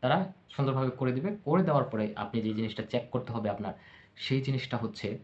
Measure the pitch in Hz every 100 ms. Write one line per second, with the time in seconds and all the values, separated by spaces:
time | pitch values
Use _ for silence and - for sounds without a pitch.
0 | 127 160 185 - _ - 135 131 131 127
1 | 127 127 175 202 - 165 165 143 123 110
2 | 107 107 104 117 110 107 110 - 107 123
3 | - 127 120 113 104 101 101 104 - -
4 | - - - 135 131 131 - 120 107 -
5 | - 113